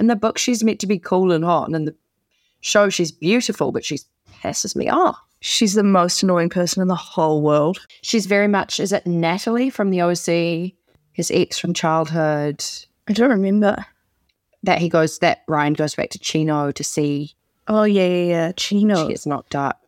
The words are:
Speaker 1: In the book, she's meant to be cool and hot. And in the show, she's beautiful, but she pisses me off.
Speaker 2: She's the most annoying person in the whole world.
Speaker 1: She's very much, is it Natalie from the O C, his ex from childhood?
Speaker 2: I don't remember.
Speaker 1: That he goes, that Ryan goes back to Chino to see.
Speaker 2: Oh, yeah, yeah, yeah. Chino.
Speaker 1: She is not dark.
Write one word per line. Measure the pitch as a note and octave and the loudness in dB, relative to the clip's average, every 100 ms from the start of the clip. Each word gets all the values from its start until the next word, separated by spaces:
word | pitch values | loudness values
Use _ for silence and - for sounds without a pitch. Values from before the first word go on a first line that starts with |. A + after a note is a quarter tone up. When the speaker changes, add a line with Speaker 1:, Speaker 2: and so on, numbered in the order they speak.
Speaker 1:
In | A3+ | 0
the | G#3 | 2
book, | A3 - | 0 -2
she's | - A#3 | -2 0
meant | A3 - | 0 0
to | F#3+ | -2
be | G3+ | -4
cool | - F#3 F#3 | 0 2 4
and | E3 | 2
hot. | E3+ E3 - | 2 0 0
And | D#3+ | -4
in | D3+ | -4
the | - _ _ _ _ _ _ | -8 _ _ _ _ _ _
show, | - G#3 G3+ | 0 4 4
she's | F#3+ E3 | 2 -2
beautiful, | - D#3+ A#3 A#3+ G#3 C3+ | -2 0 2 0 -2 -4
but | B2 | -4
she | - C#3+ - _ _ - | -6 -8 -10 _ _ -12
pisses | - - G#3 - | -8 -6 -6 -4
me | - | -2
off. | D4 F4+ - _ _ | 0 0 -2 _ _
Speaker 2:
She's | - - A3 | -6 0 0
the | G#3 | 2
most | G3+ F#3+ F3 - | 4 4 2 0
annoying | F#3+ F3 E3+ | 0 2 0
person | F3+ F3 F#3+ | 0 -2 0
in | F#3 | -2
the | F3+ | -2
whole | - - D#3+ D#3 | -4 -2 0 2
world. | D3+ D3 D3+ F#3+ - - | 2 2 2 -2 -10 -16
Speaker 1:
She's | - A#3 F#3 | -4 -2 0
very | G3+ G#3 | 2 2
much, | G3+ - - | 0 -2 -4
is | E3 | -2
it | G3+ F3 | -2 -2
Natalie | E3+ E3 F3+ - A#3 C4 | 0 0 -2 -2 -2 -2
from | - G3+ | -2 -2
the | F3+ | 0
O | F3 | 0
C, | F3 - E3+ E3+ E3 F3+ - _ _ _ | 0 0 0 0 -2 -6 -10 _ _ _
his | - E3 | -8 -2
ex | - - - | 0 0 -2
from | - | -4
childhood? | E3+ E3 D#3+ D#3 E3 D#3 D3 D3 D3 - - - _ - | -2 0 0 0 0 0 0 -2 -6 -10 -12 -18 _ -4
Speaker 2:
I | |
don't | G#3 B3 | 2 2
remember. | G#3+ F#3+ G#3 G#3 - - _ _ _ _ _ _ _ | 2 2 2 2 0 -6 _ _ _ _ _ _ _
Speaker 1:
That | F#3+ E3+ | -2 0
he | E3+ | 2
goes, | E3 D#3+ - | 2 2 0
that | E3+ - - | 0 0 -2
Ryan | D3+ D3 | 0 0
goes | D3+ D3+ - | 0 -2 -2
back | - | -6
to | - | -6
Chino | - D#3 D#3 D3+ C#3+ | -4 -2 0 0 -2
to | - | -4
see. | - - D3 C#3+ D3 - _ _ - | -6 -2 -2 -2 -6 -12 _ _ -2
Speaker 2:
Oh, | G#3+ | 2
yeah, | G#3+ G3+ F3+ | 4 4 4
yeah, | F3+ | 2
yeah. | F3 E3+ E3 | 2 0 -2
Chino. | F#3 - G3+ G#3 F#3+ D#3 | -4 -2 2 2 2 0
Speaker 1:
She | |
is | - D3+ | -4 -4
not | C#3 - | -6 -6
dark. | C#3+ C#3 - | -4 -4 -6